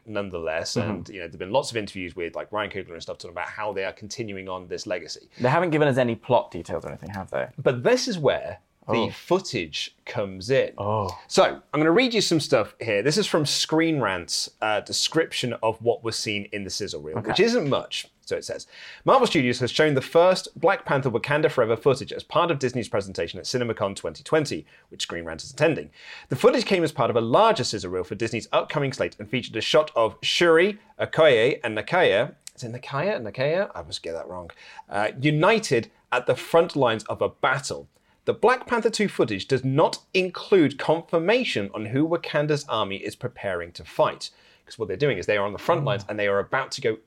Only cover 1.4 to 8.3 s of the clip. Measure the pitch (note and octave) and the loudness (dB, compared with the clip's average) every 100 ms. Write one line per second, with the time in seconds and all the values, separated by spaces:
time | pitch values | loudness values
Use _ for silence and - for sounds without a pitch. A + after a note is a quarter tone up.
1.4 | F#2 B2+ C#3+ A2+ G2+ G2 F2 F2+ E2+ D2+ | -2 -2 -2 -4 -6 -8 -10 -6 -8 -8
2.4 | D2+ G#2 G2+ G2 E2+ E2+ - F2 F2+ F2 | -8 -6 -6 -8 -12 -12 -12 -12 -12 -10
3.4 | D#2 - G#2+ G2 F#2+ - G#2 - A2 F#2+ | -10 -6 -6 -4 -6 -8 -12 -10 -10 -10
4.4 | F#2+ F#2 F2+ F2 G#2+ F2+ D#2 - - - | -10 -10 -10 -10 -6 -8 -8 -16 -18 -4
5.4 | B2 D#3+ F3+ D3+ D3 B2+ A#2+ A2+ - A#2+ | 0 2 2 2 2 2 0 -2 0 0
6.4 | - F2 - E2+ D2 C#2+ - G2+ F#2 C#2 | 0 -8 -8 -8 -8 -12 -12 -12 -6 -6
7.4 | B1+ - C#3+ B2 D#3 B3+ B3+ F#3 C3 | -6 -2 0 2 2 2 0 0 0